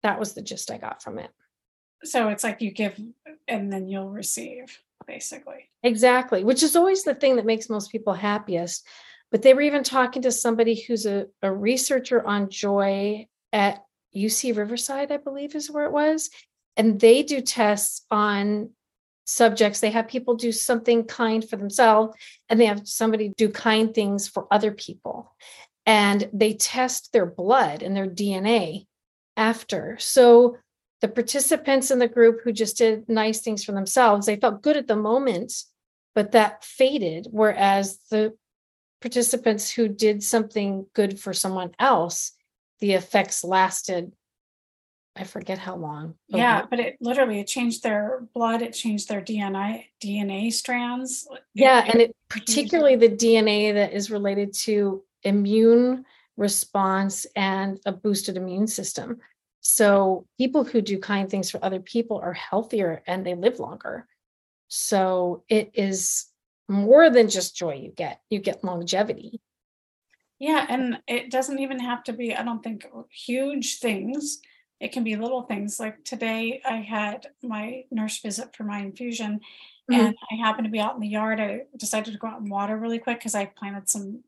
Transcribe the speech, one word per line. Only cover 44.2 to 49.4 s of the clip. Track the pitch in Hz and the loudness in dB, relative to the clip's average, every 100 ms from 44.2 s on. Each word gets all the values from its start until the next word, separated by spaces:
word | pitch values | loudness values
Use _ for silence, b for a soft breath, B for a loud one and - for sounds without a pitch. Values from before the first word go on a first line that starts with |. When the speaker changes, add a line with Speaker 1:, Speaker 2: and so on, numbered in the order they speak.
| _ _ _ _ _ _ _ _ _ - | _ _ _ _ _ _ _ _ _ -16
Speaker 1:
I | |
forget | 190 208 190 190 | -14 -14 -10 -10
how | 185 180 | -8 -10
long. | 156 151 160 160 _ | -10 -10 -12 -16 _
But | 208 | 2
Speaker 2:
Yeah, | 240 220 - | 4 2 0
but | 240 | -4
it | 220 - | -4 -6
literally, | 233 254 247 208 | -4 0 0 0
it | 202 | -6
changed | - 240 226 | -4 -4 -2
their | 240 208 208 254 233 - | -2 -2 -2 -6 -8 -4
blood, | 233 226 | -2 -2
it | 233 | -4
changed | - 233 208 - | -6 -4 -4 -4
their | 208 | -8
D | 202 | -6
N | 214 | -6